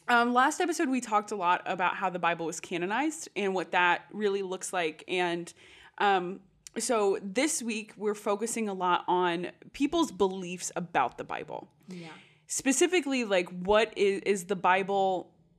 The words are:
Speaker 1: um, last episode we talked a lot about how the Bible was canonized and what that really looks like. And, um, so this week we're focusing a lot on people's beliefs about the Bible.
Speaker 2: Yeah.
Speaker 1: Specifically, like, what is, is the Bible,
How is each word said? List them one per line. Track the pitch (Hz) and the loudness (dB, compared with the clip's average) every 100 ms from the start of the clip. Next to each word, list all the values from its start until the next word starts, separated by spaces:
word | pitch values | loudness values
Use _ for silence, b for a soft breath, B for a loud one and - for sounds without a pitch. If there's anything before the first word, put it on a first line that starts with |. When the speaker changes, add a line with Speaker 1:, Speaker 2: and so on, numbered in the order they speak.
| - | 2
Speaker 1:
um, | 240 240 | 4 4
last | 247 269 302 | 4 4 2
episode | 349 339 311 | -2 0 0
we | 262 | -2
talked | 240 214 214 | 0 -2 0
a | 214 | -2
lot | 175 180 - | 2 2 0
about | 180 180 - | -2 0 0
how | 190 | -4
the | 180 | 0
Bible | 170 170 165 | 0 0 -4
was | 165 | -8
canonized | - 170 180 220 311 302 - - | -8 -6 -2 -2 -2 -4 -8 -4
and | 196 | -2
what | 190 165 | -2 0
that | 180 180 170 - | 2 4 2 -2
really | 202 214 196 | -4 -2 0
looks | 190 185 - | -4 -6 -4
like. | 185 165 156 - | -2 -2 -4 -4
And, | 185 175 170 170 - B B B - | -2 0 -2 -6 -16 B B B 0
um, | 202 196 180 190 - _ - - | 2 2 0 -8 -14 _ -12 -6
so | - 233 202 190 | 0 2 2 2
this | 196 190 302 - | -2 0 0 0
week | 233 220 220 - | -4 -6 -8 -6
we're | 208 202 | -4 -2
focusing | 226 202 226 233 214 | -2 -2 -2 -2 -4
a | |
lot | 190 180 175 - | 0 2 2 2
on | 180 180 170 180 - - | 2 2 0 -4 -10 -18
people's | - 294 339 302 | -2 0 2 0
beliefs | 185 190 190 175 180 - - | 2 0 0 -8 -8 -8 -6
about | 175 156 123 - | -2 0 0 -2
the | |
Bible. | - 64 - 62 - _ - | -8 -8 -8 -12 -14 _ -16
Speaker 2:
Yeah. | 180 165 156 B B - | -14 -14 -18 B B -10
Speaker 1:
Specifically, | - 269 269 349 359 277 262 226 | -2 0 2 4 2 0 -2 2
like, | 190 180 | 0 0
what | 180 180 208 226 - | -4 2 4 4 2
is, | 202 196 - | 0 2 0
is | 202 175 | -2 -2
the | 196 | 0
Bible, | 180 185 190 196 190 180 - _ _ | 2 2 2 0 2 0 -6 _ _